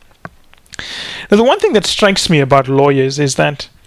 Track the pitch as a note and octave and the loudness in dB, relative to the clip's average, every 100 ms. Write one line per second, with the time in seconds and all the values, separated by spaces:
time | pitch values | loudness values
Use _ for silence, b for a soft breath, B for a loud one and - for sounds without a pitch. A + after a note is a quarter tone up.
0 | _ _ - _ _ _ _ - B B | _ _ -20 _ _ _ _ -18 B B
1 | B B B G#3 A#3+ G4 A4 A3+ - - | B B B 2 4 2 2 0 -2 0
2 | G#3 G3 - D#3+ C3+ C#3 C3 C3+ C#3+ C#3 | 0 2 0 2 2 2 2 2 2 2
3 | C3 C3+ C#3+ C3 D3+ D3 - _ | 0 -2 -2 0 -2 -4 -12 _